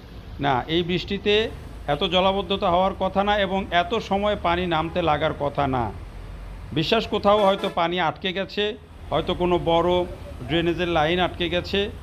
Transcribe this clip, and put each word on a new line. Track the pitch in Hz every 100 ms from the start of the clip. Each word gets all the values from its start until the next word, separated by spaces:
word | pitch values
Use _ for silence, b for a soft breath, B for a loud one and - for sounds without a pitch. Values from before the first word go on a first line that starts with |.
| - - - -
না, | 139 123 135
এই | 165
বৃষ্টিতে | 170 180 - 196 208 208 240 - - - -
এত | 147
জলাবদ্ধতা | 190 180 190 196 185 196 196
হওয়ার | 175 190 -
কথা | 190 190
না | 202 208
এবং | 190 190 -
এত | 175 175 226
সময় | - 196 208 202
পানি | 175 175 185
নামতে | 156 160 180
লাগার | 165 151 151 -
কথা | 143 143 139
না। | 131 110 - - - - - - - -
বিশ্বাস | 147 156 220 220
কোথাও | 208 202 208 196
হয়তো | 196 196 185
পানি | 170 180
আটকে | 160 143 190
গেছে, | 185 190 202 208 240 - - -
হয়তো | 147 170
কোনো | 180 180 175 147
বড় | 165 175 180 180 - - - 123
ড্রেনেজের | 165 170 165 175
লাইন | 165 156 180
আটকে | 170 - 175
গেছে, | 175 170 196 208 -